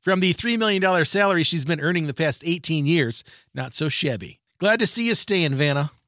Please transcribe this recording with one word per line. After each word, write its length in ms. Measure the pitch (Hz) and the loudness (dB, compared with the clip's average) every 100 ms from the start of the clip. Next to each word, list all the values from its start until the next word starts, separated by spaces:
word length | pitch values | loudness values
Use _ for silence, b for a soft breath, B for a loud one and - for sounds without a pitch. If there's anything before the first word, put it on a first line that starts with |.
from 200 | - 185 | 0 2
the 120 | 185 | 2
three 240 | 175 233 233 | 0 -2 0
million 240 | 220 196 | 0 2
dollar 240 | 185 185 | 2 2
salary 380 | 151 196 202 180 | 2 2 2 2
she's 240 | 156 170 135 | 0 0 -2
been 160 | 160 | -2
earning 240 | 147 175 151 | 0 -2 -4
the 80 | |
past 280 | 135 156 127 170 | -2 -2 -2 -4
eighteen 400 | 175 135 160 143 | -4 -2 -2 2
years. 380 | 170 120 117 B B B | 2 2 -2 B B B
Not 220 | 131 131 | -12 -6
so 160 | - 151 | -4 -2
shabby. 500 | - 147 113 87 - _ _ | -2 -2 -4 -10 -18 _ _
Glad 220 | 196 226 | 0 2
to 60 | 220 | 2
see 220 | - 233 | 2 0
you 60 | |
staying, 380 | 220 - 196 160 | 0 0 0 0
Vanna. 380 | 135 147 143 147 _ | 0 0 0 -4 _